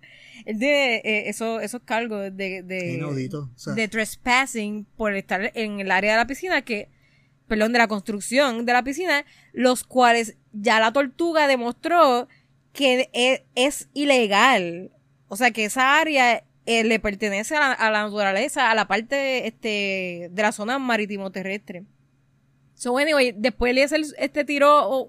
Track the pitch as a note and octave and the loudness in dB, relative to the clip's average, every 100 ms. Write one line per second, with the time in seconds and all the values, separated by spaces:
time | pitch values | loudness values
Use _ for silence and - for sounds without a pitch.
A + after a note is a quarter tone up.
0 | - - - B3 - A3 C4+ C#4+ C4 A3+ | -20 -20 -20 -18 -10 -2 2 4 2 0
1 | - G#3+ - G#3 A3+ A3+ G#3 A#3+ - A3 | -2 -2 -2 -6 -4 -4 -6 -10 -4 -4
2 | A#3 G#3 G3 F#3+ F#3+ F#3 F#3 F#3 F3 E3+ | -4 -6 -8 -6 -8 -8 -8 -6 -6 -6
3 | D3+ C3+ C3 D3 C3+ - - G#3 G#3+ A3 | -4 -6 -6 -8 -10 -12 -8 -4 -2 -2
4 | G#3+ - B3+ B3 C4+ A#3 G#3 G#3+ G3+ - | -6 -6 0 0 0 -4 -6 -8 -12 -6
5 | G#3+ G3 - F#3 A3 A#3+ G#3+ G3+ G3 F#3 | -4 -4 -4 -4 -4 -4 -6 -6 0 2
6 | G#3 A3 A#3+ C4+ F#4 D#4 - G#3 - _ | 2 2 0 -4 -4 -4 -2 -8 -8 _
7 | _ _ _ _ _ G#3+ A3 A#3+ A3+ G#3 | _ _ _ _ _ 0 2 2 2 0
8 | G#3 G#3 - B3 C#4 A3+ A#3+ B3 B3 C#4 | -6 -8 -2 2 2 0 0 0 0 -4
9 | F4+ C#4+ - _ _ - B3+ B3+ - B3+ | -2 -2 -4 _ _ 0 2 2 -2 4
10 | B3 A#3 A3+ - _ G#3+ G#3+ A3 A3 B3+ | 4 4 0 -10 _ -4 2 4 4 2
11 | C#4 - E4+ D#4 C#4+ B3+ A#3+ - D#4+ F4 | -2 -2 0 2 2 2 -2 -6 0 4
12 | D4 A#3+ - _ _ _ _ - C#4 B3+ | 6 4 -2 _ _ _ _ -2 2 2
13 | B3+ A#3 B3+ B3 - A#3+ C4 - - C4+ | 0 0 2 0 -4 -2 0 -2 -10 -4
14 | D4 B3+ A3 G3+ B3+ A#3 F3 E3+ F#3 _ | 2 2 4 4 4 4 0 -6 -14 _
15 | _ _ _ G3 B3 A3+ G#3+ G#3+ C4+ D4 | _ _ _ 0 0 0 -4 0 4 4
16 | D#4+ C#4+ B3 A3+ - _ - A#3 A3 A3 | 4 4 4 2 -4 _ -2 0 2 0
17 | G#3+ G3 G#3+ G3 A3 D4+ C#4+ B3 A3 G#3+ | -2 -4 -4 -4 -2 0 0 2 0 0
18 | G#3+ G#3 G3 F#3+ C#4 D4+ A#3+ A3+ G3+ G#3 | -2 -2 0 0 -2 0 2 2 2 -2
19 | A3+ C#4 C4+ B3+ G#3+ A3+ A3+ G#3 G3+ F#3+ | -2 -2 0 -2 -4 -6 -4 -2 -2 -4
20 | F#3 F3 F3 F3+ G#3+ - G#3 C4+ C4 A3 | -4 -8 -10 -2 -2 -2 -4 -4 -2 -2
21 | G#3 G3+ F#3+ F#3+ F#3+ G3+ - F3+ G#3 _ | -2 -6 -8 -8 -8 -8 -10 -16 -18 _
22 | _ _ _ _ _ _ _ _ A#3+ B3 | _ _ _ _ _ _ _ _ -2 0
23 | D4+ D4 B3+ G3+ A#3 - A#3+ B3+ C#4 D4+ | 2 2 2 0 -4 0 0 2 2 0
24 | D4+ - C#4+ D4+ C#4+ C#4+ C#4+ D4 C#4+ C4 | -4 -6 -4 -4 -2 2 6 6 4 -2